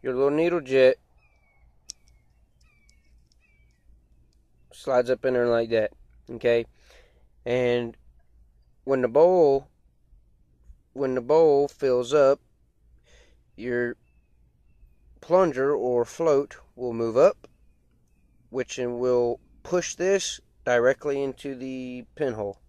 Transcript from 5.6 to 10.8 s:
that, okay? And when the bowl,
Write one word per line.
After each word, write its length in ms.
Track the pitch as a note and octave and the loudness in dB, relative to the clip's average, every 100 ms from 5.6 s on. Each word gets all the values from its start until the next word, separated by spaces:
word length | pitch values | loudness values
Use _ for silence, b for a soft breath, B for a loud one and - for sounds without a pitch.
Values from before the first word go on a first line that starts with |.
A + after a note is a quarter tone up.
| A#2 | 0
that, 200 | A2+ G#2+ - - _ - | -2 -2 -8 -20 _ -18
okay? 360 | A#2+ A#2+ A#2 A#2 b b b b b b _ - | -4 0 0 -2 b b b b b b _ -6
And 520 | B2+ B2 A#2+ A#2 A2+ - _ _ _ _ _ _ _ | -2 0 -2 -4 -12 -20 _ _ _ _ _ _ _
when 180 | - C3+ | -4 -2
the 60 | B2 | 2
bowl, 600 | B2 E3+ F#3 D3+ C#3 C#3 _ _ _ _ - _ _ _ _ _ - | 4 4 6 4 2 -4 _ _ _ _ -20 _ _ _ _ _ -20